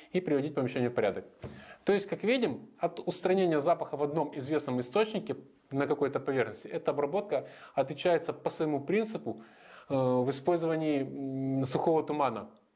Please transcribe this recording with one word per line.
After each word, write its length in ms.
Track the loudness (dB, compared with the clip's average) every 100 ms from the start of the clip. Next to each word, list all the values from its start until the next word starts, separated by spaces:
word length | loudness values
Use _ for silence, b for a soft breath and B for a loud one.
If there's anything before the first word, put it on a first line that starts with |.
| B
и 80 | -4
приводить 340 | 2 0 2
помещение 360 | -2 -2 0 0
в 40 |
порядок. 320 | 2 2 0 -8 -16 B B B B 2
То 80 |
есть, 140 | 2 0
как 160 | -2
видим, 460 | 2 2 2 -2 -10 -4
от 200 | -4 -2
устранения 640 | -4 -2 2 4 4 4
запаха 340 | 4 2 0 -2
в 80 |
одном 340 | -2 0 -2 -4
известном 440 | -2 -2 0 -2
источнике 560 | 0 2 2 0 -4 -8 -10 _ _
на 160 | -2 0
какой-то 320 | 2 2 0
поверхности, 480 | 0 0 0 -4 -8
эта 240 | -4 -2
обработка 560 | 0 0 -2 -2 -2 -4 B B
отличается 600 | -2 -2 0 2 2 0
по 160 | -4 -6
своему 320 | -2 -2 0
принципу, 600 | 0 0 0 -4 -6 -8 B B B B -4
э, 80 | 0
в 340 | 2 4 2
использовании, 720 | 0 2 2 2 0 2 0
м, 640 | -2 -6 -6 -4 0 0 0
сухого 380 | 0 2 2
тумана, 460 | 2 0 0 0 -8 -16 _